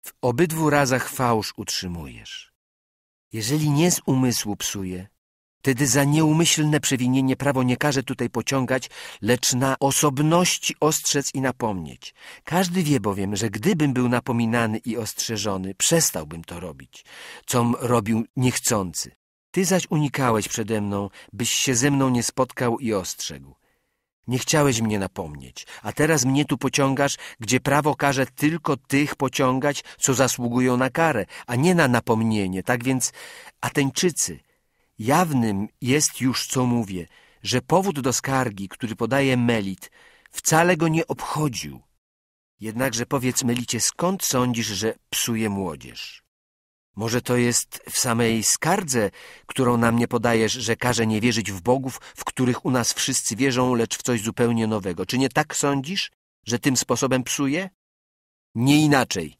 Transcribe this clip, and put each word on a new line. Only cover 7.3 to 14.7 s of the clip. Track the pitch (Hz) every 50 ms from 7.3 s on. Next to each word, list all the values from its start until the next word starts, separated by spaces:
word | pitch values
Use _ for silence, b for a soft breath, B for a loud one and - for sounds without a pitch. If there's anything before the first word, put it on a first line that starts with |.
| 131
prawo | 131 131 143 135 131 127
nie | 127 123
każe | 120 - 147 135 135 127
tutaj | - 131 - 123 113
pociągać, | _ 117 110 - 139 135 127 117 127 131 - - B B B B B B B
lecz | 104 123 123 - - -
na | 123 135 135 135 -
osobności | - 139 131 - - 151 135 127 151 156 165 175 180 170 - - - - - _
ostrzec | - 151 156 - - - - 147 135 - -
i | 139
napomnieć. | 131 131 120 _ 123 110 104 92 82 71 64 - - - _ B B B B B B
Każdy | - 160 180 196 175 175 185 175
wie | 147 147 127
bowiem, | 98 104 98 98 98 98 104
że | 95 - 113
gdybym | 101 110 104 175 220 160 151 143 127
był | 127 123 120
napominany | 123 120 - - 123 117 117 113 113 120 117 110